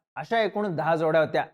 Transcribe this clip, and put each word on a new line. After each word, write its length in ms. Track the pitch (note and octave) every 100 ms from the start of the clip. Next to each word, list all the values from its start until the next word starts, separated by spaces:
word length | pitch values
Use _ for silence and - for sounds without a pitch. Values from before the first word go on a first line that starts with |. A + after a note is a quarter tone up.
| _ -
अशा 260 | D3+ A#3
एकूण 340 | G#3 G#3 G#3 D3+
दहा 200 | D#3 E3
जोड्या 260 | D#3+ D#3+
होत्या. 220 | D3+ E3 -